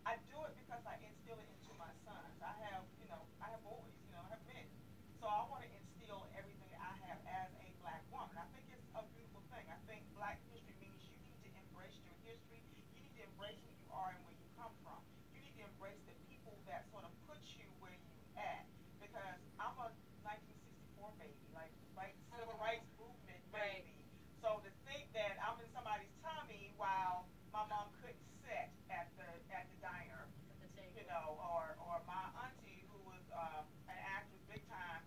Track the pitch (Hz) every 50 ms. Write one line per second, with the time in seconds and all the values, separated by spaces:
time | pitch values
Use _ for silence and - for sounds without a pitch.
0 | - 233 226 226 - - 269 294 311 294 226 - - - 247 240 233 214 - -
1 | - - - - - 113 117 113 - - - - - - - - 170 175 - -
2 | - - 202 185 170 170 170 - - - - - 220 208 196 185 196 - - -
3 | - - - - - - - - - 165 - - - 202 226 - - - - -
4 | - - - 170 175 - 220 - - - - - - - - - - - - -
5 | - - - - - 214 208 208 208 - 269 - 240 233 - - - - - -
6 | 226 214 202 190 - - - 196 - - - - - - - - - - - -
7 | 185 180 170 - - 165 180 185 185 185 - - - - - - - 170 160 160
8 | - - - - - - - 180 165 - - - - - - - - - - 220
9 | 220 214 - 240 233 - - - - - - 196 180 - 165 - - 208 220 208
10 | 208 - - 202 208 202 208 - - - - 233 - - - - - - - -
11 | - - - - - - - - - - - - - - - - 185 185 196 196
12 | - - - - - 233 226 233 - - - - - - - - - - - -
13 | - - - - 214 - - - 196 208 - - - - - - - - - -
14 | 190 185 - - - - - - - - - - 240 226 - - - - - -
15 | - - - - - - - - - - - - 214 202 - - 196 196 202 214
16 | - - - - - - - - 226 226 208 196 - - - - - - - -
17 | - - - - - - 302 302 - - - - - - - - - - - -
18 | - - - - - - - - 208 - - - - - - - - - - -
19 | 202 196 - 208 196 190 180 180 - - - - 208 - - - 240 226 226 -
20 | - - - - - 208 214 214 - - - - - - - - - - - -
21 | 196 214 214 - 165 151 143 - - - - 160 160 160 156 - - - - 185
22 | 190 196 - - - - 233 240 233 226 220 220 220 220 226 233 - - - -
23 | 440 - - - - - - - - - - 208 208 202 196 190 175 - - -
24 | - - - - - - - - - 226 214 214 208 202 190 - - 180 185 196
25 | 190 185 - 220 208 202 196 185 180 208 226 - 233 233 - 254 240 220 214 202
26 | 196 190 - - - 320 320 311 277 233 220 - - 202 - - 208 196 190 190
27 | 190 185 180 202 202 - - - - - - 214 214 214 214 208 208 208 - -
28 | - - 165 - - - - - - - 220 - - - - - - - - -
29 | - - - 185 185 170 170 170 - - 196 - - - - - - - - -
30 | - - - - - - - - - - - - - - - - 190 185 - 220
31 | - - 180 165 156 156 151 151 180 175 170 170 160 156 156 165 175 175 170 170
32 | 165 - 175 180 185 - - 233 247 254 - - - 190 - - - - - -
33 | - - - - - - - 170 165 160 160 156 - - - - - - - -
34 | - 190 196 196 202 - - - - - 208 214 - - 226 208 - - - 165
35 | -